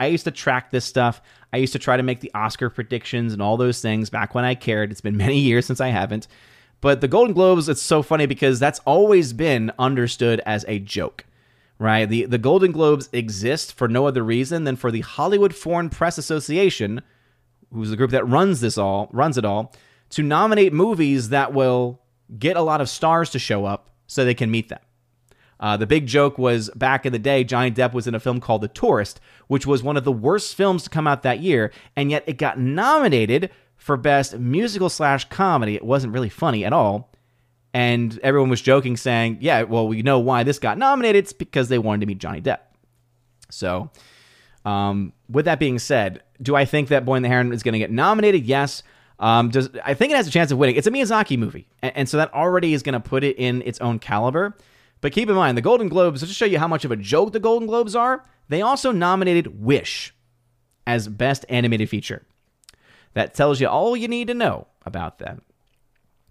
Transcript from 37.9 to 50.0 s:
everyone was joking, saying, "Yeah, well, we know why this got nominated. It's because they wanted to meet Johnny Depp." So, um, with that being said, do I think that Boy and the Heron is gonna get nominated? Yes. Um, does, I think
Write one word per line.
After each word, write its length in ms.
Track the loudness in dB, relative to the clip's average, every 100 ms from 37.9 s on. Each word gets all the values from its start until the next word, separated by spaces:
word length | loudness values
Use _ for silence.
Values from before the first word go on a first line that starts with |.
| 2 -2 -2
everyone 260 | 0 2 2
was 140 | 2
joking, 340 | 4 4 2 -4
saying, 420 | -2 0 0 -2
"Yeah, 240 | 0 2
well, 220 | 2 0 0
we 160 | 0
know 160 | 2 2
why 240 | 2 2
this 160 | 0 0
got 200 | -2 0
nominated. 460 | 2 2 4 2
It's 80 | 2
because 360 | -4 -4 -2 0
they 100 | 0
wanted 220 | 0 -2
to 60 | -2
meet 120 | -6
Johnny 220 | -8 -6
Depp." 200 | -4 -4 _ _ _ _ _ _ _ _ -20
So, 400 | -10 -6 -6 -8 -14 _ _ _ _ _ _
um, 480 | -4 -2 0 -2 -4 -8 -4
with 160 | -2
that 140 | 0 0
being 200 | 0 -2
said, 440 | 0 0 0 -6 -16 -12
do 160 | -2 0
I 80 |
think 240 | 2 0 2
that 160 | 0
Boy 120 | 2 0
and 80 |
the 40 | 2
Heron 240 | 2 0
is 100 | -2
gonna 160 | -2 -2
get 120 | -2
nominated? 540 | 0 2 4 4 2
Yes. 380 | 2 0 -2 -6 -18 _ _ -4
Um, 320 | 2 4 4
does, 200 | 0 -2 -4
I 100 | -4
think 180 | 0